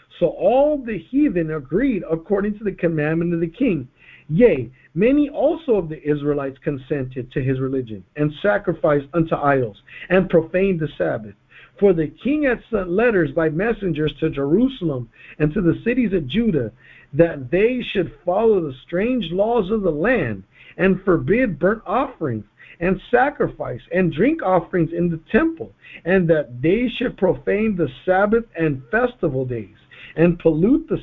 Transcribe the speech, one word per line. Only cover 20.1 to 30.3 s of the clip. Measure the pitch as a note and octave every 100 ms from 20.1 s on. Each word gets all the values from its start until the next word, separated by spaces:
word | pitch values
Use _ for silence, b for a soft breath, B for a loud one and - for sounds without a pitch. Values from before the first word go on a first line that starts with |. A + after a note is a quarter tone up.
| B3 B2+ G2+ - B B B
and | F#3 F#3
forbid | - E3 C3 A3+ C4 C#3
burnt | F3+ A3 -
offerings, | A3 C#4 - D3+ A2 - _ B B
and | F3 F#3+ -
sacrifice, | A#3+ C4+ C#4+ E3 - B2+ B2 -
and | F3 F3+
drink | C3+ A#3+ E4
offerings | F#3+ F#3 E3+ F3+ D#3+
in | E3+ F3
the | D#3+ -
temple, | A3+ E4 E4 G#2 _ B B
and | E3 F#3+ E3
that | D#3 C#3+ B2
they | D3+ G#3+ B3
should | - C4 -
profane | F#3 C3+ - G3 A3
the | F#3 C#3+ -
Sabbath | - F#3 G#3 A#3 A3+ E3+
and | D#3+ C3 -
festival | A3 B3 - E3 C3
days, | C3 A#2 G2 - _ B B B
and | E3+